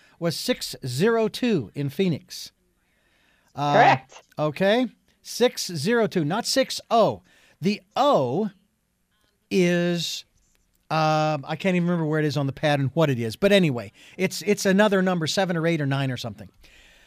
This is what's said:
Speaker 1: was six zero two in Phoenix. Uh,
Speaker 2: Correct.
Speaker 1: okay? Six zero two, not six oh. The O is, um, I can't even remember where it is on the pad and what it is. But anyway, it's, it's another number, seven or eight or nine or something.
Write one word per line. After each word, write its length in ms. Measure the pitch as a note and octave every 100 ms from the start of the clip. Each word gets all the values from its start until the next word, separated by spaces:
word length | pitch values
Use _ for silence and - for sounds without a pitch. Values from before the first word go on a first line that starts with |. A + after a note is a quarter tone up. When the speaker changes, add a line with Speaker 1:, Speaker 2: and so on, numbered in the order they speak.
| _ _
Speaker 1:
was 200 | E3+ -
six 380 | - - - - B2+
zero 420 | B2 A3 A3+ G#3+
two 440 | - B3 F#3 G#2+ C#3+
in 140 | C#3
Phoenix. 640 | E3 F#3+ D3 - - - _ _ _ _ _ _ _ _ _ _
Uh, 200 | - C#3+
Speaker 2:
Correct. 500 | F#3 D4+ - - - _ -
Speaker 1:
okay? 480 | D3+ C#3+ F#3+ A#3 B3+ _ _ _
Six 460 | - - A#3+ - -
zero 400 | E3 E3 A#3 G#3
two, 160 | F#3
not 220 | D3 G3+ -
six 340 | C4+ C4 - -
oh. 320 | A3+ F3+ G2 _ _ _ _
The 220 | F3 G#3 _ -
O 540 | C#4+ G#3 B2 D3+ G#3+ - _ _ _ _ _ _ _ _ -
is, 720 | G3 F3 F3 F3 F3 D#3+ - - _ _ _ _ _ -
um, 540 | D#3+ D#3 D#3 D#3 D3+ D3
I 100 | D#3
can't 180 | G3 F3+
even 120 | E3+
remember 180 | F3 D#3
where 140 | D#3
it 60 | D3+
is 120 | C#3
on 100 | C#3
the 60 |
pad 260 | - D3+ C#3+
and 120 | C3+
what 160 | E3 D#3
it 100 | A#2+
is. 160 | A2+ -
But 160 | G3
anyway, 400 | G3+ E3 A#2+ G2 _ - -
it's, 240 | F#3 -
it's 220 | E3+ G#3 G3+
another 360 | F#3+ G#3+ F#3+
number, 260 | F#3 F3+ D#3
seven 300 | - F#3 E3+
or 100 | E3
eight 140 | E3
or 40 | C#3
nine 260 | C#3 C3+
or 60 | A#2+
something. 300 | A2+ G2 F2+ _ - - - _